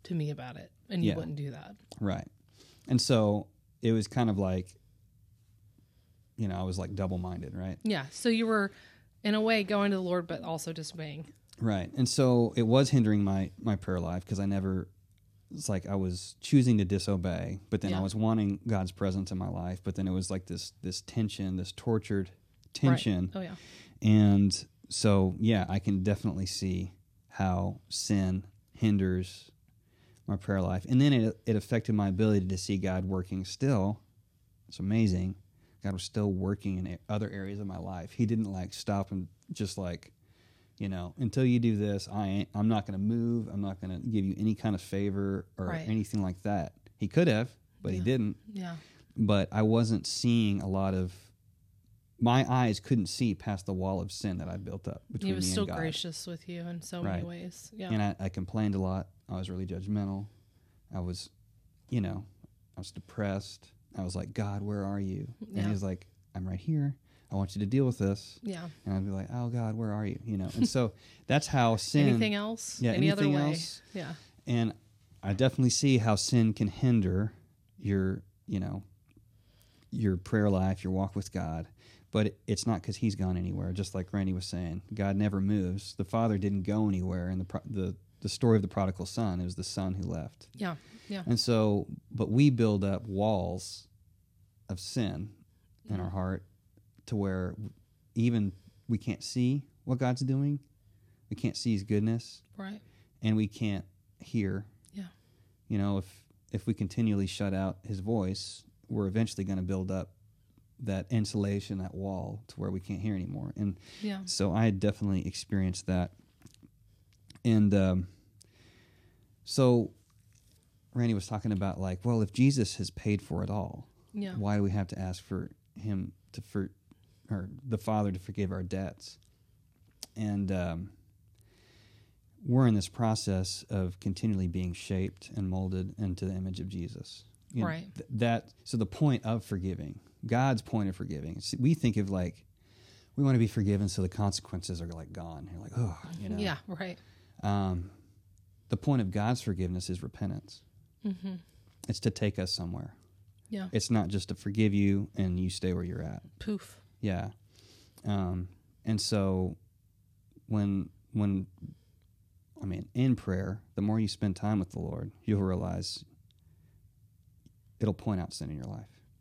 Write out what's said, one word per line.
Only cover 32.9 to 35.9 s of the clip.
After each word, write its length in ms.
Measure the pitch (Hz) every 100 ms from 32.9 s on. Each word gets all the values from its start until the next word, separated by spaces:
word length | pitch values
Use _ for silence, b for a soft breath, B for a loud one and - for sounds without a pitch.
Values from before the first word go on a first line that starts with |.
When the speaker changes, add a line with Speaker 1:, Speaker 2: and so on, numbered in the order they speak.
| 92 92
Speaker 2:
working 380 | 92 92 95 95
still. 560 | - 135 117 98 107 _ _ _ _ _ _ -
It's 100 | -
amazing. 560 | 95 110 107 90 92 95 - b b b
God 100 | 98